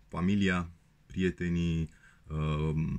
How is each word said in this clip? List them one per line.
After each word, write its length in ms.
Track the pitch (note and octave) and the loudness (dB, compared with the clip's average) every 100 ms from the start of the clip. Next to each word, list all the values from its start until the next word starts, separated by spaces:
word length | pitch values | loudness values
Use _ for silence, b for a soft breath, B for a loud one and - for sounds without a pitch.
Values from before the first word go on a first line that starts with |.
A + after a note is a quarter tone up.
| - | -10
familia, 640 | E2+ F#2 G2+ F#2+ F2+ E2+ - _ _ - | -2 0 2 2 2 -2 -10 _ _ -10
prietenii, 840 | - F#2 F2 F2 E2+ E2+ E2 D#2+ B B B - | -2 0 0 0 0 2 0 -2 B B B -8
uh, 460 | D#2 D#2 D2+ D#2 D#2 D#2+ | -4 -2 0 0 0 -2